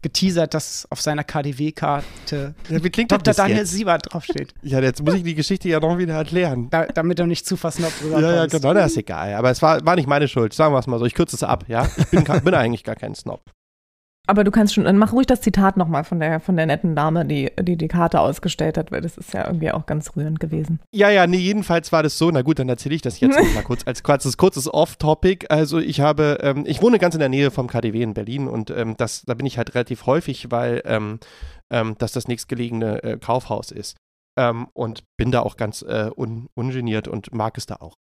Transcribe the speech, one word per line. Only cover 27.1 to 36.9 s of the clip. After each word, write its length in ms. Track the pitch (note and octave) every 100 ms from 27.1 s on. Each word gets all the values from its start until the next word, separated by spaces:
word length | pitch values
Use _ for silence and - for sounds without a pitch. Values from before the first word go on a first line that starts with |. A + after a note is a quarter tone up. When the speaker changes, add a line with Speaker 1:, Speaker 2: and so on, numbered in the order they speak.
| D#3+
Speaker 2:
in 40 |
der 80 | C#3
Nähe 200 | C3+ C#3
vom 160 | C3+ A#2+
K 160 | A#2
D 100 | A2+
W 100 | A2
in 100 | A#2
Berlin 340 | G#2 G#2+ C3+ C3
und, 220 | A#2+ G#2+
ähm, 240 | G2 A2+ A2
das, 260 | A#2 - -
da 80 |
bin 140 | A#2 C3+
ich 100 | A#2+
halt 160 | A#2
relativ 320 | B2 A#2+ B2 -
häufig, 460 | C#3+ - C3 B2
weil, 320 | A#2+ B2 A#2+ -
ähm, 320 | A2 G#2+ A2 - - - - _
ähm, 220 | A#2+ A2 G#2+
das 140 | A2+
das 160 | - A#2
nächstgelegene, 760 | A#2+ - B2 A#2+ A#2 A2+ G#2+
äh, 160 | A2+ A2
Kaufhaus 540 | - B2 - A2 A2+
ist. 260 | - G2+ - _ _ _ -
Ähm, 280 | B2 A#2 B2 -
und 260 | A2+ A2 _ -
bin 140 | A2+
da 80 | B2+
auch 180 | A2+ -
ganz, 240 | A2 -
äh, 300 | - A#2 G#2+ -
un-, 340 | B2 A2+ A#2+ -
ungeniert 520 | B2+ C3 A#2+